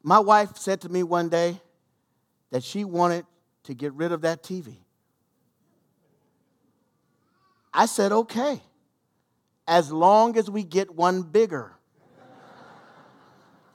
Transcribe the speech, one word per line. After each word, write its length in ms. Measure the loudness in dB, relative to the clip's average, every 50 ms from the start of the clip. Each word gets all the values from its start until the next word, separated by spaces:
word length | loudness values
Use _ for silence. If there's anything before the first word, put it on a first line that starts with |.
My 180 | 0 2 4 4
wife 380 | 6 6 4 4 4 0 -6
said 240 | -10 -6 -6 -6 -6
to 80 | -6 -6
me 140 | -4 -4 -2
one 260 | 0 -2 -2 -2 0
day 300 | 0 0 0 0 -4 -6 _ _ _ _ _ _ _ _ _ _ _ _ _ _ _ _ _ -8
that 120 | -8 -8 -8
she 200 | -6 -8 -8 -8
wanted 420 | -4 -2 0 0 0 0 -4 -8 _ _ _ _ _ _ _ _
to 100 | -16 -12
get 200 | -10 -10 -10 -6
rid 180 | -6 -4 -4
of 100 | -4 -2
that 200 | -2 -4 -4 -4
T 200 | -10 -12 -12 -12
V. 180 | -12 -14 -20 -20 _ _ _ _ _ _ _ _ _ _ _ _ _ _ _ _ _ _ _ _ _ _ _ _ _ _ _ _ _ _ _ _ _ _ _ _ _ _ _ _ _ _ _ _ _ _ _ _ _ _ _ _ _ _ _ _ _ -4
I 140 | 0 2 2
said, 260 | 2 2 0 0 2
"Okay, 500 | 2 0 0 -2 -4 -4 -2 -4 -4 -6 -10 _ _ _ _ _ _ _ _ _ _ _ _ _ _ _ _ _ _ _ -2
as 240 | 2 2 2 2 2
long 460 | 0 4 4 6 6 6 4 4 2
as 120 | 0 -2 -2
we 140 | -4 -6 -6
get 320 | -2 -2 -2 -2 -2 -2
one 260 | 0 2 2 2 0
bigger." 520 | -4 0 2 2 2 2 -2 -8 -10 -12 -20 _ _ _ _ _ _ _ _ -20 -20 -20 -20 -20 -20 -20 -20 -20 -20 -20 -20 -20 -20 -20 -20 -20 -20 -20 _ _ _ _ _ _ _ _ _ _ _ _